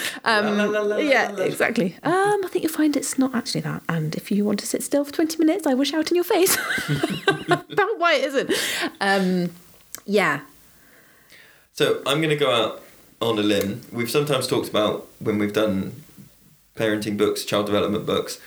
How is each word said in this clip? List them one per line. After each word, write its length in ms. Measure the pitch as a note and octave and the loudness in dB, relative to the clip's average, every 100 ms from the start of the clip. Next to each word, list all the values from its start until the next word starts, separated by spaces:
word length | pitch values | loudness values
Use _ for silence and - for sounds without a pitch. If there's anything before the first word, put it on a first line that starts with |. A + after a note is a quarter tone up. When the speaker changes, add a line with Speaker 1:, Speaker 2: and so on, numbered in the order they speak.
| - | -4
Speaker 1:
<laughs> 140 | - | -4
La, 140 | - A3+ | 0 2
Speaker 2:
Um, 180 | G#3+ G#3 | 2 0
Speaker 1:
la, 80 | |
la, 160 | G#3 G#3+ | 0 0
la, 160 | G#3 G#3+ | 0 0
Speaker 2:
yeah, 320 | D4+ A#3+ G3+ | 2 2 2
Speaker 1:
la, 80 | F#3+ | 0
la. 40 | |
Speaker 2:
exactly. 520 | F#3 - - A#3 F3+ - | -2 0 0 2 0 0
Um, 380 | D4+ F#4 G4+ G#4 | 0 2 2 2
I 60 | F4+ | -2
think 120 | F4+ | -2
you'll 80 | D#4+ | -2
find 240 | D4+ D#4 C#4+ | 2 2 2
it's 220 | - - | -2 0
not 160 | C4 | 0
actually 260 | A#3 - D#3 | 0 -4 -4
that. 220 | D3+ D3+ - | -4 -6 -4
And 240 | E3 D#3 | -2 -2
if 160 | E3 - | -4 -2
you 120 | G#3 G#3 | 0 2
want 120 | G#3 | -2
to 60 | - | -2
sit 160 | - | -6
still 220 | - C#4+ | 0 0
for 80 | C#4+ | 0
twenty 240 | - D#4+ - | 0 -2 2
minutes, 300 | D#4 F#4+ D4 | 2 2 0
I 80 | |
will 100 | B3+ | 2
shout 260 | C#4+ D#4 D#4 | 2 0 0
in 40 | |
your 100 | F4 | 0
face 320 | F4 F#4 F#4 F#5 F#5 - - | 2 2 4 2 -2 -4 -2
<laughs> 0 | C#3+ - D#3 F3 | -2 -2 -2 -2
about 680 | D#3 - - - D#3 G4 F#4 | -2 0 -2 0 -2 0 2
why 160 | E4+ | 2
it 100 | D4 | 2
isn't. 280 | D4+ C4+ E3+ - - - E4+ - | 2 -2 0 -2 -2 -4 -6 -2
Um, 480 | G3+ G3 F#3 F#3 F3 - - - _ - - | 2 2 4 2 -2 -6 -20 -20 _ -16 0
yeah. 340 | G3+ E3 C#3+ - - - - - - _ _ _ - - - _ | 2 2 0 -8 -20 -20 -20 -20 -20 _ _ _ -20 -20 -20 _
Speaker 1:
So 280 | - C3+ - - | 0 0 2 0
I'm 140 | D3+ | 0
gonna 160 | D3+ D3 | 0 2
go 140 | C3 | 2
out 320 | A#2 F#2 - - - - - | 2 0 -6 -18 -20 -20 -4
on 180 | A#2 G#2+ | -2 2
a 40 | |
limb. 400 | G#2 G2+ G2 A#2+ - | 2 2 0 -6 -8
We've 180 | A#2 A#2+ | -6 -2
sometimes 360 | D3+ D3 B2+ - | 0 0 -2 0
talked 220 | A#2+ - | -2 0
about 380 | G2+ G#2 - - - | 0 0 -2 -10 -8
when 200 | A2 G#2 | -2 0
we've 140 | G#2 | 0
done 500 | G#2+ G#2+ F#2+ - - - - - _ _ _ _ - | 2 2 0 -4 -8 -18 -20 -20 _ _ _ _ -4
parenting 400 | A2 G#2+ G#2+ G2+ | -2 0 -2 0
books, 280 | G#2 - | 0 0
child 220 | - G2+ G2+ | -2 -2 2
development 400 | G#2 G2+ G2+ - | 0 0 -2 0
books, 320 | G2 - - | -2 -2 -12